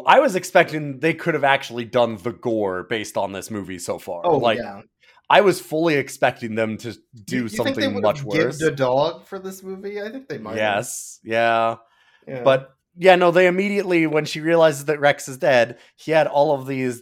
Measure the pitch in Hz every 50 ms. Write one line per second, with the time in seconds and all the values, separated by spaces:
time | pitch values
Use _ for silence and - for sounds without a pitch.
0 | - - 180 254 311 269 185 185 - - - 185 165 - 151 156 151 143 135 123
1 | 139 165 156 160 - 175 156 143 139 135 139 139 - - 117 120 120 107 123 123
2 | 120 113 113 101 87 120 117 - - 123 113 110 104 95 92 90 87 - 120 110
3 | 104 - - 110 98 95 98 92 87 - 113 104 95 85 92 87 - - 98 82
4 | - - 90 85 - 175 156 135 120 117 110 120 110 104 98 101 - _ _ _
5 | _ _ _ _ _ _ 143 180 208 190 165 - - - 151 156 165 170 151 139
6 | 131 131 - - 143 127 - - 123 113 107 110 113 110 110 104 - 117 101 -
7 | _ _ _ 117 101 - 123 127 120 110 101 123 117 107 - 110 110 107 101 98
8 | 101 104 101 - - 107 101 104 - 123 151 143 160 156 139 139 135 127 127 135
9 | 147 165 170 175 - _ 196 190 185 190 185 - 190 190 190 190 196 202 208 208
10 | 202 220 226 269 - _ 156 110 110 107 113 110 107 107 101 104 120 - - -
11 | - - - _ _ 113 113 113 117 117 113 113 113 113 117 - _ _ _ _
12 | _ _ _ _ _ - 139 127 120 139 135 135 135 - _ _ _ _ _ 175
13 | 170 185 180 180 180 175 165 180 185 180 175 185 196 208 202 202 185 180 180 165
14 | 160 156 151 156 151 151 - 160 151 160 170 165 160 160 143 139 139 151 151 147
15 | 143 147 143 - - - 131 127 180 151 131 120 117 117 127 - _ _ _ _
16 | - 151 156 156 147 - - 143 143 156 147 135 131 135 139 131 131 127 120 120